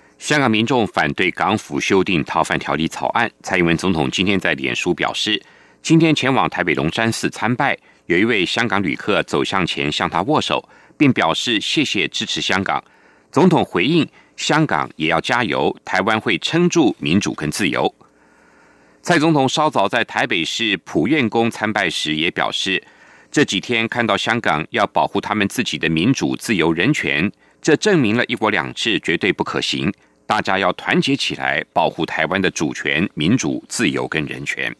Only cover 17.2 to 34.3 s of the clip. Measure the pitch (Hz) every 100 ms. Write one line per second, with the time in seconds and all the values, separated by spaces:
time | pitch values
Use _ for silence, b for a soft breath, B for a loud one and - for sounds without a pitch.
17.2 | - - 76 - 92 62 73 - b b
18.2 | b b b b b b b b - 175
19.2 | 156 151 131 - 156 135 101 123 107 107
20.2 | 131 101 80 - 113 95 - - 85 151
21.2 | 113 117 113 - 107 107 92 - 76 78
22.2 | 82 - 60 - - 92 - B B B
23.2 | B - 143 98 - 117 113 123 117 98
24.2 | - 117 104 78 - 110 101 - 76 101
25.2 | - 104 98 - 107 73 80 80 98 135
26.2 | 73 65 - 101 80 82 104 151 76 71
27.2 | 95 - b b - 147 214 185 113 113
28.2 | - 120 107 104 65 62 117 98 - 85
29.2 | 101 87 - 67 - 67 71 - b b
30.2 | - 107 104 95 92 90 - 143 160 135
31.2 | - 80 65 73 - - 80 - 80 -
32.2 | 80 95 92 - 76 64 71 71 90 -
33.2 | 76 123 80 64 - - 104 64 64 80
34.2 | 69